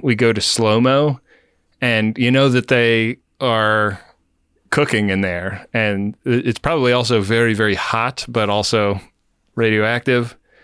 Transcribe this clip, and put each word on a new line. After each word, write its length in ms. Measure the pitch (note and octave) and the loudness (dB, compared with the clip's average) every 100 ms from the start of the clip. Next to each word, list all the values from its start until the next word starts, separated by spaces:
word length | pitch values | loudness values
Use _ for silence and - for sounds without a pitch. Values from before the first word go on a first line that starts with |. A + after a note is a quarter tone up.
we 120 | D3 A2 | -2 2
go 180 | A#2 | 2
to 80 | G#2+ | 2
slow-mo, 800 | - - A2+ G#2+ B2+ C3+ D3+ C3 _ _ _ _ _ _ | -2 0 2 2 2 2 0 -2 _ _ _ _ _ _
and 380 | B2+ A2+ A2 A2 | -2 0 0 0
you 120 | B2 | 0
know 200 | C3+ C#3 | 2 2
that 180 | B2+ - | 2 2
they 520 | B2+ A#2 A2+ A2+ B2+ _ - | 2 2 2 0 -4 _ -6
are 640 | C3 A2+ G#2+ G#2+ G#2 F#2+ - _ _ _ _ _ _ | -2 0 2 2 0 -4 -12 _ _ _ _ _ _
cooking 400 | - C#3+ A2+ G#2 | -2 0 0 0
in 100 | F#2+ | 0
there, 440 | G2 F2 F#2 F#2+ - | -2 -4 -6 -10 -8
and 440 | A#2 G#2+ G2 G2+ - - | -2 -2 -2 -6 -6 -2
it, 200 | A#2+ B2+ | -2 0
it's 140 | A2 | -4
probably 320 | - D#3+ B2+ | -2 0 2
also 300 | B2 A#2 A#2 | 0 2 0
very, 320 | G2 A2+ A#2 | 0 0 0
very 220 | G#2+ G#2+ F#2+ | 0 0 -2
hot, 500 | - A#2 A#2 C3 - | -2 -2 -4 -6 -8
but 220 | A#2 G#2+ | -4 -2
also 500 | G2+ G#2 A2+ G#2 G2 - _ _ _ _ - | 0 0 0 0 -2 -8 _ _ _ _ -2
radioactive. 800 | A2+ G#2+ G#2+ A#2+ B2+ B2 A#2 - _ _ | 0 2 0 -2 0 -2 -2 -8 _ _